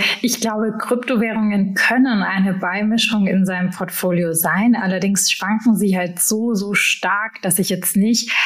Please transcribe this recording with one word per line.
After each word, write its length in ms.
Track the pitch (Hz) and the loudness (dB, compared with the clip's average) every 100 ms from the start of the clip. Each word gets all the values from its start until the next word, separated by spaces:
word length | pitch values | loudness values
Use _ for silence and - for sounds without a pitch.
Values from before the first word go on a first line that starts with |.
| - - | -2 -2
ich 220 | 247 - | -4 -2
glaube, 340 | 226 214 220 220 | -4 -2 -2 -4
Kryptowährungen 960 | - 247 247 233 226 220 214 202 190 | -2 -2 0 0 0 0 0 2 0
können 500 | 190 - 247 262 208 | 0 2 4 4 2
eine 300 | 180 190 196 | 0 0 0
Beimischung 720 | 190 180 196 214 226 220 214 190 | 0 -2 0 0 2 2 2 2
in 200 | 190 185 | 2 2
seinem 240 | 180 180 | 0 -2
Portfolio 640 | - 180 - 180 175 170 | -4 -6 -4 0 0 0
sein. 420 | 156 170 175 240 233 | 0 0 2 2 2
Allerdings 560 | 185 185 196 196 - | 2 0 0 0 0
schwanken 420 | - 190 214 240 | -2 -2 0 2
sie 220 | 190 202 185 | 2 2 2
halt 220 | 175 175 | -2 -4
so, 340 | - 214 240 | -2 -2 0
so 200 | 202 202 | -2 -2
stark, 640 | 196 - - 185 202 220 - | -2 0 -2 -2 -2 -4 -6
dass 180 | 190 185 | -4 -2
ich 120 | 185 | -2
jetzt 260 | 180 - 202 | -2 -2 0
nicht 340 | 214 233 - - | 2 0 0 -2